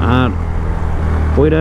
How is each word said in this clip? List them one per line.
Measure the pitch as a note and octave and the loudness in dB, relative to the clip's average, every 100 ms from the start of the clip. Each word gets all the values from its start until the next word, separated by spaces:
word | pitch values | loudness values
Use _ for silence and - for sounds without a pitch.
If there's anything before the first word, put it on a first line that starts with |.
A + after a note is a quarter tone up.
| A2+ B2+ | 0 2
আর | B2 E2 - - - - - - - - - | 0 -2 -2 -2 -2 -2 -2 0 0 0 0
পইরা | C3 D3+ D#3 | 2 2 2